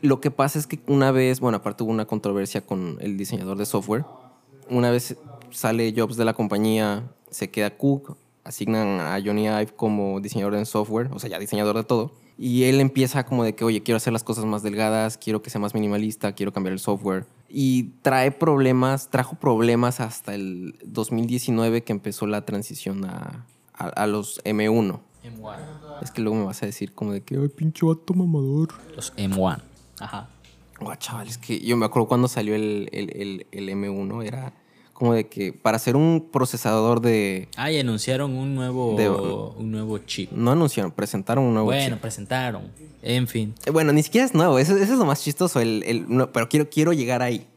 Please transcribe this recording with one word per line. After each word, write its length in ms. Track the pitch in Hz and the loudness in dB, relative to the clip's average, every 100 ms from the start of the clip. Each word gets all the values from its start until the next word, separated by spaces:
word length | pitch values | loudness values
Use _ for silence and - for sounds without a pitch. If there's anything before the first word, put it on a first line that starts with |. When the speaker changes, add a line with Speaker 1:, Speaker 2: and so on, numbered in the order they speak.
Speaker 1:
Lo 180 | 147 131 | 4 4
que 100 | 151 | 0
pasa 280 | - 139 151 | 0 0 0
es 80 | 147 | -4
que 140 | 160 - | -8 0
una 260 | 139 135 | 4 6
vez, 260 | 131 127 127 | 6 4 2
bueno, 180 | 127 107 | 2 0
aparte 260 | 104 101 | -2 -4
hubo 60 | 110 | -2
una 140 | 113 107 | -2 -2
controversia 600 | 110 104 101 98 104 - | -2 -2 -2 -2 -6 -4
con 300 | 95 92 76 | -6 -4 -6
el 160 | 104 98 | -6 -6
diseñador 420 | 98 95 92 98 | -6 -6 -6 -4
de 80 | 104 | -2
software. 380 | 107 98 107 151 - - _ _ - - | -2 0 -2 -4 -12 -20 _ _ -20 -2
Una 220 | 123 120 | 2 4
vez 260 | 120 123 - - - - | 2 -2 -12 -16 -20 -18
sale 420 | - 113 113 113 110 | -4 -2 0 0 0
Jobs 200 | 110 117 | -2 0
de 80 | |
la 80 | 113 | 0
compañía, 720 | 110 107 101 110 110 107 104 123 _ _ | 0 0 2 2 2 0 -2 -6 _ _
se 200 | - 101 | -8 -6
queda 200 | - 104 - | -2 -4 0
Cook, 400 | 139 139 139 147 _ _ | 0 0 -4 -20 _ _
asignan 560 | - - 104 110 104 95 | -16 -6 -2 0 0 -2
a 200 | 78 95 | -2 -4
Johnny 200 | 101 104 107 | -2 0 0
Ive 220 | 110 107 - | 0 -2 -2
como 440 | 113 104 98 98 | -2 0 -2 -4
diseñador 340 | 101 101 101 104 | -4 -4 -2 -2
en 100 | 110 | -2
software, 440 | 107 107 110 127 | -2 -2 -2 -4
o 60 | - | -6
sea, 100 | - | -10
ya 80 | 85 | -8
diseñador 380 | 101 104 104 107 | -4 0 0 0
de 80 | |
todo. 280 | 113 120 120 - _ - | 0 0 0 -8 _ -8
Y 260 | 123 123 | 0 2
él 160 | 127 135 | 4 6
empieza 440 | 135 135 127 135 | 4 4 2 0
como 200 | 123 123 | 0 0
de 100 | 113 | 0
que, 100 | 104 | 2
"Oye, 180 | 113 107 | 0 0
quiero 140 | 110 113 | 2 0
hacer 160 | 127 | 2
las 100 | 113 | -2
cosas 220 | - 113 | -2 -4
más 180 | 110 107 | -2 -2
delgadas, 540 | 104 101 110 110 110 113 | -2 0 2 2 0 -4
quiero 240 | - 107 | -4 -4
que 60 | - | -2
sea 100 | 110 | -4
más 120 | 104 | -2
minimalista, 580 | 110 104 104 107 107 104 | -2 0 0 -2 -4 -6
quiero 200 | 98 101 | -4 -4
cambiar 220 | 98 95 | -2 -4
el 40 | 95 | -4
software". 460 | - 101 101 95 - _ _ | -2 -2 -2 -4 -6 _ _
Y 360 | 139 135 127 117 - | -2 2 2 0 -2
trae 280 | - 131 131 | 2 4 2
problemas, 800 | 139 160 143 131 127 131 135 - | 2 2 4 4 4 2 0 -2
trajo 260 | 131 123 - | -2 -2 -2
problemas 640 | 147 113 117 117 123 120 | 0 4 4 4 2 0
hasta 340 | 113 - - | -6 -8 -10
el 400 | 101 98 90 90 - | -8 -8 -8 -12 -14
dos 280 | - 110 110 | -10 -6 -2
mil 140 | 117 117 | 0 0
diecinueve 560 | 123 127 113 113 117 | -2 0 2 2 2
que 100 | - | 0
empezó 340 | 104 107 98 107 | -4 -4 -6 -2
la 180 | 104 | -4
transición 640 | - 101 - - - 98 95 | -2 -6 -6 -8 -8 -6 -6
a, 400 | 87 - 120 - _ _ | -8 -12 -14 -18 _ _
a, 140 | - 87 | -10 -8
a 200 | - 107 | -2 0
los 340 | 104 101 - | 0 -4 -8
M 240 | - 107 107 | -2 0 2
uno. 320 | 113 104 87 _ _ | 4 2 -2 _ _
Speaker 2:
M 140 | 117 113 | -20 -16
uno. 160 | 107 101 - - - - | -14 -14 -16 -18 -18 -14
Speaker 1:
Es 80 | - | -12
que 100 | - | -4
luego 160 | 110 110 | 0 0
me 60 | |
vas 180 | 98 98 | -2 -4
a 40 | 104 | -8
decir 260 | 107 101 | -6 -10
como 200 | - 107 | -6 -6
de 100 | 101 | -6
que, 140 | - 135 | -4 -2
"Ay, 100 | 143 | -2
pinche 380 | - 156 - 160 | 0 -4 0 0
vato 260 | 160 - | 0 0
mamador". 560 | 185 175 156 135 147 160 - - | 0 2 2 0 0 -2 -6 -18
Speaker 2:
Los 180 | - - - | -12 -12 -6
M 180 | 98 | -4
uno. 220 | 95 92 - - - _ - | 0 0 -2 -12 -20 _ -18
Ajá. 300 | 104 101 113 - - - _ - | -12 -12 -14 -20 -20 -20 _ -14
Speaker 1:
Guau, 160 | - - | -12 -10
chaval, 280 | - 117 101 | -10 -10 -10
es 120 | - | -12
que 200 | - 113 | -6 -6
yo 160 | 113 120 | 0 2
me 80 | 110 | 2
acuerdo 200 | 127 113 | 2 2
cuando 220 | 123 123 | 4 2
salió 260 | - 107 | 0 -2
el, 360 | 107 107 104 - | 0 0 -2 -6
el, 240 | - 101 - | -8 -8 -8
el, 300 | 101 95 - | -8 -10 -12
el 180 | 101 98 | -12 -6
M 180 | 98 101 | -4 -4
uno, 320 | 98 98 113 | -4 -6 -6
era 320 | 107 123 131 - _ _ _ | -8 -8 -12 -16 _ _ _
como 200 | - 120 | -2 2
de 140 | 117 107 | 2 0
que 240 | - 98 | -4 -6
para 240 | - 110 110 | 0 0 2
hacer 180 | - | 2
un 340 | 127 160 165 160 | 4 6 4 2
procesador 680 | 139 127 113 117 110 110 120 | 0 0 0 2 4 4 4
de 460 | 120 113 101 92 95 - | 4 4 2 -2 -6 -6
Speaker 2:
Ah, 140 | 139 | -2
y 80 | 156 | 0
anunciaron 560 | 131 110 - 131 143 | 0 -2 -2 -2 -2
un 200 | 131 135 | -4 -4
nuevo, 400 | 139 127 127 123 107 | -4 -4 -2 0 2
Speaker 1:
de 140 | 107 | 2
Speaker 2:
un 600 | 95 98 101 104 107 110 | 2 -2 -4 -8 -8 -6
nuevo 280 | 110 110 104 | -4 -4 -6
chip. 340 | - - 92 | -8 -8 -6
Speaker 1:
No 200 | 95 120 | 0 4
anunciaron, 380 | 151 156 - 95 | 4 4 2 -4
presentaron 520 | - 101 101 95 131 | -2 -4 -4 -2 2
un 80 | 127 | 4
nuevo 140 | 113 107 | 4 2
Speaker 2:
Bueno, 300 | 135 135 113 | 2 0 -4
Speaker 1:
chip. 40 | |
Speaker 2:
presentaron. 680 | 113 - 101 127 131 - - - - - | -8 -10 -4 -4 -2 -6 -12 -18 -20 -14
En 240 | 117 123 123 | -2 -2 0
fin. 260 | 117 107 110 - | -2 -4 -6 0
Speaker 1:
Eh, 40 | |
bueno, 220 | 156 156 | 2 4
ni 100 | 151 | 4
siquiera 240 | 151 226 254 | 4 4 4
es 60 | |
nuevo. 260 | 165 175 131 | 4 6 6
Eso, 160 | 147 196 | 4 4
eso 160 | 196 | 4
es 40 | 262 | 4
lo 60 | |
más 180 | 175 143 | 4 2
chistoso. 380 | - 143 180 135 | -2 0 0 2
El, 220 | 113 110 95 | 2 0 0
el, 200 | 117 - | -2 2
no, 240 | 123 127 | 2 2
pero 160 | - 113 | 0 2
quiero, 220 | 151 147 | 2 2
quiero 240 | - 156 | 2 2
llegar 260 | 165 120 123 | 2 0 0
ahí. 260 | 123 117 - | 0 -2 -6